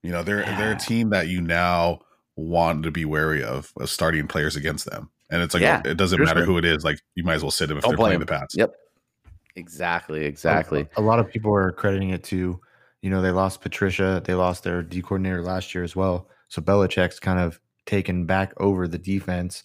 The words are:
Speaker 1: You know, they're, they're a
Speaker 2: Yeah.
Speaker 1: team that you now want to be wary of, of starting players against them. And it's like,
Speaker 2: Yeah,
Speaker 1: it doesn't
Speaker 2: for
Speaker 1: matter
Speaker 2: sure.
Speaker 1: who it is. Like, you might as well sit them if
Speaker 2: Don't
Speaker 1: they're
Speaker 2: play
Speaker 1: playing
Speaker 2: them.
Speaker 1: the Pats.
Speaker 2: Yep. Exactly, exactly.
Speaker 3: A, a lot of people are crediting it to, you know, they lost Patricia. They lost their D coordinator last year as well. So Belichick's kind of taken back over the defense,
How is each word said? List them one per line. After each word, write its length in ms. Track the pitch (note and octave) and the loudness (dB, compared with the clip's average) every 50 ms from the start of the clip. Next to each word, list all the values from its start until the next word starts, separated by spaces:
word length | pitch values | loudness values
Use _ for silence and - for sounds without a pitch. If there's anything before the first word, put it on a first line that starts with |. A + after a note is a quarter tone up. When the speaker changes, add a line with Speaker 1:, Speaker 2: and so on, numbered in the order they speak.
Speaker 1:
You 100 | - E2+ | -6 -4
know, 120 | F2 E2+ E2+ | -4 -4 -2
they're, 200 | G2 G#2 G#2 - | 0 0 0 0
they're 260 | G#2+ G#2 F#2+ G#2+ G#2+ | -2 -2 -2 0 0
a 20 | |
Speaker 2:
Yeah. 60 | G#2+ | -2
Speaker 1:
team 320 | - - - A#2 A#2 A#2 G#2+ | -2 -2 -2 0 2 2 2
that 180 | G2+ F#2+ E2 | 2 2 2
you 140 | E2 F2+ F2+ | 0 -2 -2
now 580 | E2+ E2 E2+ E2+ F2 F2+ F2 E2+ E2+ E2+ E2 - _ _ _ _ _ _ _ | 0 0 2 2 4 4 4 2 2 2 0 -2 _ _ _ _ _ _ _
want 460 | - D#2 D#2+ E2+ E2+ E2+ E2 E2+ D2+ D#2 | -10 -6 -2 0 2 2 2 2 0 -2
to 80 | E2 | -4
be 120 | D2+ E2 D#2 | -2 -2 -2
wary 400 | D2+ D2+ D2+ D#2 D#2+ D#2 C#2+ B1 | -2 0 0 0 0 0 -2 -2
of, 300 | A1 B1+ C2+ C#2 - _ | -4 -6 -6 -8 -10 _
of 120 | - C2+ - | -10 -8 -6
starting 380 | - - E2+ D#2+ E2 D#2 D2 | -2 0 0 2 2 0 -2
players 280 | C#2+ - - D2 D2+ D2+ | -2 -2 -2 -2 -2 -2
against 340 | D2+ C#2+ D#2+ D#2 C#2+ - - | -2 -4 -4 -4 -4 -8 -10
them. 200 | - - - - _ _ _ _ | -10 -12 -12 -16 _ _ _ _
And 120 | D#2+ F2 | -2 -2
it's 120 | F2 E2+ - | 0 2 2
like, 80 | F2 | 2
Speaker 2:
Yeah, 200 | F2+ C3+ D#3+ - - | 4 4 4 2 0
Speaker 1:
it 140 | C2+ E2 | -2 0
doesn't 200 | E2+ G2 F2+ F#2+ | 2 2 2 4
Speaker 2:
for 60 | - D3 | 4 4
Speaker 1:
matter 160 | - D#2+ E2+ | 4 2 0
Speaker 2:
sure. 60 | E2+ | 2
Speaker 1:
who 120 | F#2 F#2 | 2 2
it 60 | E2+ E2 | 2 4
is. 220 | E2+ D#2+ D2+ D2 | 2 2 2 2
Like, 140 | D#2+ D2 D2 _ _ _ | -2 -2 -2 _ _ _
you 100 | F#2 E2 | -4 0
might 80 | F2 D#2+ | 0 0
as 80 | D#2 | 0
well 100 | C#2+ C#2 | 0 -4
sit 160 | - - F2 | -2 -2 -2
them 100 | D2+ D#2 | -2 -2
if 60 | D2 - | 0 0
Speaker 2:
Don't 80 | A#2 | 0
Speaker 1:
they're 60 | - | 4
Speaker 2:
play 80 | D#2 A2+ G#2+ | 4 4 4
Speaker 1:
playing 80 | F#2+ E2+ | 4 2
Speaker 2:
them. 80 | D#2+ | 0
Speaker 1:
the 40 | - E2 C#2+ | -2 -4 -4
Pats. 160 | C#2 - - | -4 -6 0
Speaker 2:
Yep. 200 | F2 A2+ - - - _ _ _ _ _ _ _ _ _ - - - _ _ _ | 0 0 0 0 -8 _ _ _ _ _ _ _ _ _ -20 -20 -20 _ _ _
Exactly, 680 | F#2 E2+ E2+ - - F2+ E2+ E2+ E2+ - - D#2 D#2 D#2 | -18 -18 -16 -10 -6 -2 -2 -2 -2 -4 -6 -6 -4 -4
exactly. 640 | D2 D2 - - D#2+ D#2+ D#2+ D#2 - D#2 C#2+ D2 - - | -6 -6 -2 0 2 2 2 2 0 -2 -4 -4 -4 -2
Speaker 3:
A, 60 | - | 0
a 20 | G#2 | 2
lot 160 | G#2+ A2+ A#2 | 4 4 4
of 80 | A2 - | 2 0
people 240 | - A2+ G#2+ G#2+ G#2 | -4 -4 0 2 2
are 180 | G2+ F#2+ F#2 F2+ | 2 2 0 -2
crediting 380 | - - G2+ G2 F#2+ G2 F#2 | -2 -2 0 0 0 -2 -2
it 120 | F#2 F2 - | -4 -4 -4
to, 340 | - - F#2 F2+ F2+ F2+ F2 _ _ _ _ _ _ _ _ | -4 -4 -2 -2 -2 -4 -6 _ _ _ _ _ _ _ _
you 80 | - F#2+ | -4 -2
know, 120 | F#2+ F#2+ | 0 2
they 100 | F#2 F#2 | 2 2
lost 300 | F2+ F#2 F#2+ F#2+ - - | 2 2 2 0 -2 -6
Patricia. 600 | - F#2+ - - G2+ F#2+ F2 - F#2+ F#2 F#2+ F2+ F2 | -10 -10 -2 0 0 0 2 2 2 2 2 0 0
They 120 | - F#2 | 0 0
lost 280 | F2+ F2+ F2+ F2 - - | 2 2 2 0 -2 -4
their 200 | F2+ F2 F2 E2+ | -4 -2 -2 -4
D 180 | E2 F2 F2+ | -4 -6 -8
coordinator 400 | F2+ - G2+ F#2+ F#2+ F#2+ F#2 F2 | -4 -2 -2 -2 -2 -2 -2 -4
last 320 | E2+ F2+ F#2 F#2 F#2 - - | -4 -4 -4 -4 -6 -6 -6
year 100 | F2+ F2 | -6 -6
as 120 | E2+ - | -4 -2
well. 340 | F#2+ F#2+ F#2+ F2+ F2 - _ _ _ _ _ | 0 0 2 0 -2 -4 _ _ _ _ _
So 120 | - - | -8 -4
Belichick's 580 | D#2 F#2 G2 G2+ G2 F2+ - - F2+ F2 - - | 2 4 4 6 4 4 4 2 2 2 0 -4
kind 200 | - F#2+ F#2 F2+ | -2 0 2 2
of 200 | F2+ E2 D#2 _ _ _ _ _ _ | 2 0 -2 _ _ _ _ _ _
taken 380 | - G#2 G2 F2+ - F2+ F2+ E2+ | -2 -2 0 0 0 -2 -2 0
back 260 | E2 F#2+ F#2+ F#2+ F#2 - | 0 2 0 0 -2 -4
over 300 | - F#2+ G2+ G2 F#2 F2+ | 0 2 2 2 2 0
the 120 | E2+ E2 E2+ | -2 -4 -6
defense, 640 | F2 F#2 G2 G2 F#2+ - F#2 F2+ F2 F2+ - - - | -4 -2 -2 -2 -2 -2 -4 -4 -4 -6 -8 -12 -18